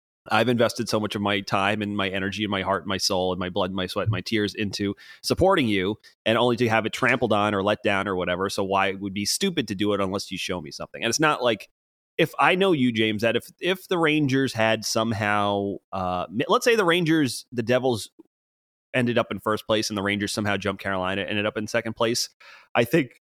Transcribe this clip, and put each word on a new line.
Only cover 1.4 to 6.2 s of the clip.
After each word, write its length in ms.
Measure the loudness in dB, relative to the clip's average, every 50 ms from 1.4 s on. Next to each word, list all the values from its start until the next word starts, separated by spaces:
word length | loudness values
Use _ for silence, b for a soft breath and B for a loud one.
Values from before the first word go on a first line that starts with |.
time 420 | -2 -2 -2 0 2 2 0 0 -2
and 140 | -2 -2
my 120 | -2 -2 -2
energy 340 | -2 -2 -2 -2 -2 -2 -2
and 80 | -2
my 120 | 0 0 0
heart 200 | 0 0 0 0
and 60 | -2
my 100 | -4 -2
soul 340 | 0 0 0 0 0 0 -2
and 60 | -2
my 100 | -4 -4
blood 220 | -2 -2 -2 -2
and 60 | -2
my 100 | -4 -4
sweat 180 | -4 -4 -4 -2
and 80 | -2 -2
my 100 | -2 -2
tears 320 | -2 -2 0 0 -2 -2
into 400 | -4 -6 -4 -4 -4 -4 -4 -4 B B B B B B
supporting 460 | -4 0 2 4 4 4 4 2 2
you, 320 | 2 0 0 0 -2 -6 b b b b